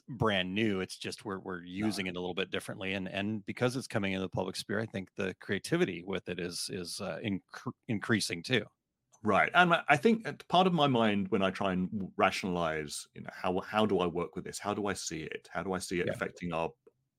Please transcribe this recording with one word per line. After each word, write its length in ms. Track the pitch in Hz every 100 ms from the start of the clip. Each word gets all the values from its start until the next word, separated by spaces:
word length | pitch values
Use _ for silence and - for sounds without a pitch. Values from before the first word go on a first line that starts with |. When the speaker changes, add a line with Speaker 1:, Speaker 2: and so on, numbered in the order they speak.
| -
Speaker 1:
brand 460 | 120 113 98 92
new. 260 | 98 110 95
It's 160 | 92 -
just 300 | - - 113
we're, 140 | 95
we're 220 | 95 90
Speaker 2:
No. 40 | 87
Speaker 1:
using 400 | 92 107 95 92
it 100 | 90
a 40 |
little 160 | 90 90
bit 160 | 92
differently. 420 | 95 - - 95
And, 140 | 98 92
and 360 | 95 101 110 98
because 280 | 104 123 127
it's 120 | -
coming 260 | 113 98
into 80 | 95
the 80 | 92
public 260 | - 95 -
sphere, 240 | - 98
I 60 | 110
think 240 | 98 92 -
the 180 | 95 90
creativity 600 | - 98 - 165 175 87 90
with 240 | 92 -
it 100 | 90
is, 300 | 87 85 -
is, 300 | 98 87 -
uh, 160 | 92 80 110
incre-, 480 | 95 - - - - -
increasing 560 | 104 - 110 - 90
too. 200 | 82 127 - _ _ _ _ _
Speaker 2:
Right. 260 | 202 190 151 175
And 180 | 180
I, 80 | 165 -
I 80 | 147
think, 300 | 226 226 147
uh, 60 | - -
part 200 | 175 190
of 60 |
my 140 | 170 143
mind 420 | 123 113 101 95
when 120 | 107
I 80 | 95
try 240 | 92 98
and 160 | 92 92
w-, 200 | 107 92 -
rationalize, 920 | 98 - 98 87 82 78 76 - - -
you 60 |
know, 80 | -
how, 260 | - 92 92
how 260 | - 107 107
do 120 | 95
I 60 | 87
work 300 | 82 82 -
with 100 | -
this? 140 | -
How 160 | 98 104
do 100 | 101
I 80 |
see 300 | 92 - 80
it? 260 | 78 - -
How 120 | 85
do 100 | 92
I 60 | 92
see 200 | - 87
it 60 | -
Speaker 1:
Yeah. 80 |
Speaker 2:
affecting 400 | - 92 - 90
our, 160 | 82 82 - _ _ _